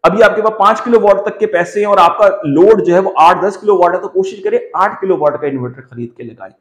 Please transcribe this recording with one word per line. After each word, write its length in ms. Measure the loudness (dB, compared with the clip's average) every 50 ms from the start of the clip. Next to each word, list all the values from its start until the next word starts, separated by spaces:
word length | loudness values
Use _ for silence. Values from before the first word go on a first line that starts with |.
| 2
अभी 180 | 0 2 4
आपके 200 | 2 2 2 0
पास 120 | -2 -4 -2
पांच 260 | 0 0 0 0 0
किलो 200 | -2 0 2 2
वाट 180 | 4 4 2 2 0
तक 120 | -8 -4
के 80 | -4 -4
पैसे 320 | -2 -2 -4 -4 -2 -4 -4
हैं 80 | -2
और 120 | 0 2 4
आपका 280 | 2 2 2 2 2 2 2 0 -4
लोड 360 | -2 2 4 4 4 4 4 2
जो 100 | 2 2
है 60 | 2
वो 120 | 0 0 0 2
आठ 240 | 4 4 4 2 -2
दस 140 | -4 -4
किलो 180 | -4 -2 0 2
वाट 160 | 2 2 0 0
है, 60 | -4
तो 60 | -8 -4
कोशिश 300 | -4 -4 -4 -4 -8 -8
करें 200 | -6 -4 -4 -4 -4 -6 -4
आठ 220 | -2 -2 -2 -2 -6
किलो 160 | -4 -4 -2
वाट 240 | 0 0 -2 -2 -4
का 60 | -6
इन्वर्टर 340 | -6 -6 -6 -8 -10 -12 -16 -20
खरीद 260 | _ -14 -14 -14 -14 _
के 60 | -18 -20
लगाएं। 280 | -20 -18 _ -20 -20 _ _